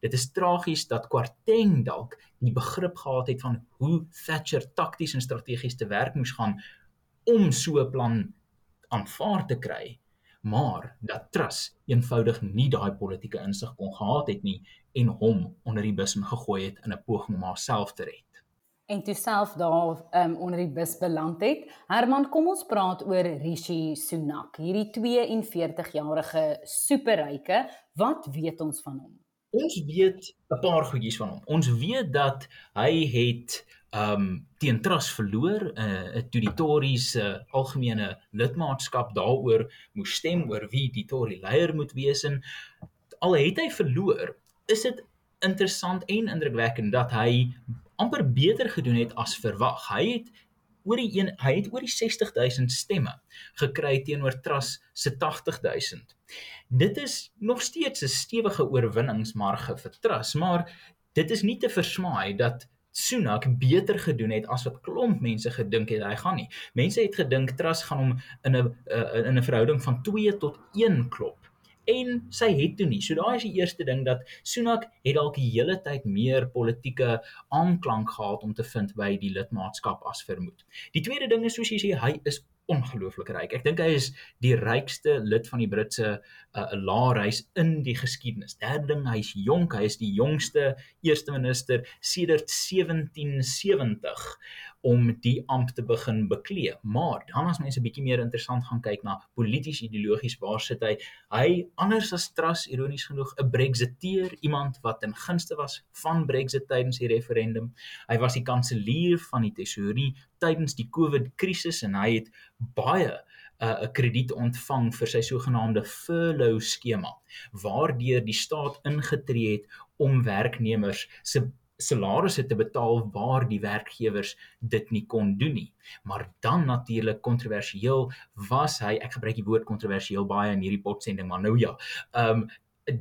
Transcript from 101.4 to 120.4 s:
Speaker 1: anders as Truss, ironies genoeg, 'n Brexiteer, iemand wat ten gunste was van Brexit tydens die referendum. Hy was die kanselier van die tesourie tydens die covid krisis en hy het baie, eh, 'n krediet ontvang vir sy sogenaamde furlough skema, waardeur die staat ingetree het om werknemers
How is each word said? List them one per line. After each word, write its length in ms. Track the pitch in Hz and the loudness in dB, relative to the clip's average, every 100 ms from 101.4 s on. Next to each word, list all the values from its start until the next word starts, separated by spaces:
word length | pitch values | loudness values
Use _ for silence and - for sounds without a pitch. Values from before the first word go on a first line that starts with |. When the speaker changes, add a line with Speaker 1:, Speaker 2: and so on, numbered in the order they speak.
| 127 175 175 - | 4 4 0 -2
Speaker 1:
anders 360 | 196 220 190 | 2 2 0
as 200 | 175 - | -4 -6
Truss, 340 | - 160 165 - | -2 0 0 -4
ironies 400 | 127 135 143 - | -4 -4 -4 -8
genoeg, 280 | 143 135 - | -6 -6 -2
'n 120 | 131 | 0
Brexiteer, 840 | 127 135 120 123 - 180 190 185 170 | 2 2 2 -2 -4 -2 0 -2 -2
iemand 400 | 147 143 139 127 | -2 0 -2 -4
wat 180 | 113 110 | -4 -4
ten 140 | 107 | -6
gunste 400 | 107 - 175 165 151 | -8 -2 -2 0 -2
was 280 | 139 - _ - | -2 -6 _ -6
van 240 | 160 165 143 | 0 0 2
Brexit 420 | 131 131 135 135 | 2 2 -2 0
tydens 300 | 127 127 123 | 0 0 0
die 100 | 120 | 0
referendum. 680 | 113 117 117 110 113 117 - - - - | 0 2 0 0 -2 -6 -10 -20 -18 -2
Hy 100 | 117 | 2
was 160 | 127 | 2
die 80 | 123 | 0
kanselier 760 | - 123 123 113 101 143 175 170 | 0 0 2 0 0 2 4 2
van 240 | - 123 | 0 0
die 100 | 110 | 0
tesourie 600 | 101 95 - 101 110 139 131 _ _ | -2 -8 -4 -2 0 -2 -4 _ _
tydens 320 | 165 160 151 | 0 2 -2
die 140 | - 117 | -4 -6
covid 400 | - 160 143 127 - | 2 2 4 0 -2
krisis 460 | 185 180 170 165 104 | -2 -2 -4 -4 -2
en 80 | |
hy 200 | 98 107 | 0 2
het 160 | 113 107 - - _ | 2 0 -18 -20 _
baie, 640 | 117 - 120 180 143 - - - - _ | -6 -2 2 2 2 -2 -14 -20 -20 _
eh, 240 | 113 110 | -2 -2
'n 100 | 117 | -4
krediet 400 | - 123 113 127 | 0 2 2 -2
ontvang 600 | - 120 120 - 135 117 | 0 -2 -2 -4 0 0
vir 120 | - 117 | 0 -2
sy 140 | 123 | 0
sogenaamde 640 | 117 127 135 120 110 107 | 0 -2 0 0 2 0
furlough 800 | - - - 165 170 147 120 110 | -2 -12 -4 0 0 2 2 2
skema, 520 | 110 - 123 107 87 - _ - - | -2 -4 -2 -2 -4 -12 _ -20 -18
waardeur 720 | 104 101 107 151 127 120 123 | -8 -4 0 0 0 2 2
die 100 | 110 | 2
staat 460 | 107 - 156 139 - | -4 -2 -4 -4 -6
ingetree 680 | 143 147 135 147 - 120 110 | -4 -2 0 -2 0 0 2
het 140 | 104 - - - _ | 0 -4 -20 -20 _
om 240 | 139 135 | 4 6
werknemers 840 | 123 98 | 4 2